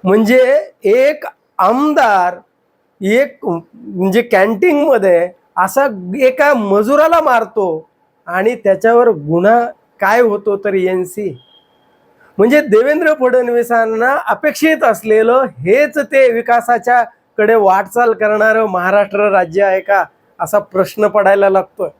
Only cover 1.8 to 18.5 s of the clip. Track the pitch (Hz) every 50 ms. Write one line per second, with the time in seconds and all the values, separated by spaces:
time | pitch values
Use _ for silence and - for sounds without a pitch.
1.8 | 294 302 302 269 269 220 202 190 180 180 180 180 _ _ _ _ _ _ _ _
2.8 | _ _ _ _ 196 196 214 247 285 190 - _ - 214 170 165 165 _ _ -
3.8 | - 311 196 180 185 196 185 233 233 240 226 190 190 214 226 190 349 359 302 285
4.8 | 294 320 269 233 190 190 175 165 175 180 - _ _ _ _ - 180 190 - 269
5.8 | 277 277 214 190 180 180 190 285 262 262 254 - 285 294 285 240 208 202 190 202
6.8 | 214 226 285 294 311 320 339 330 311 285 247 233 220 190 - 220 196 180 160 156
7.8 | 160 _ _ _ _ _ _ _ _ 170 175 185 190 226 247 - - 202 190 -
8.8 | - 226 233 240 247 233 208 151 143 151 160 170 180 208 226 240 233 - - _
9.8 | _ _ _ _ 202 190 214 240 247 226 208 208 202 214 202 196 202 208 196 190
10.8 | 180 185 185 185 185 180 - 214 208 190 131 123 _ _ _ _ _ _ _ _
11.8 | _ _ _ _ _ _ _ _ _ _ _ - 202 240 277 302 302 254 196 220
12.8 | 247 277 302 311 349 311 311 277 254 247 240 254 247 240 240 240 240 240 240 233
13.8 | 226 220 226 220 233 254 277 320 - - 214 - - 302 - - 302 320 320 -
14.8 | - 247 214 - - 220 214 220 226 233 240 262 269 208 - 117 139 175 214 269
15.8 | 294 294 294 311 269 - 277 269 262 247 233 233 233 247 240 240 233 240 240 233
16.8 | 233 240 247 247 233 233 _ _ _ _ _ - 208 208 226 226 208 190 185 190
17.8 | 202 190 - 233 240 233 220 - 214 214 214 214 214 220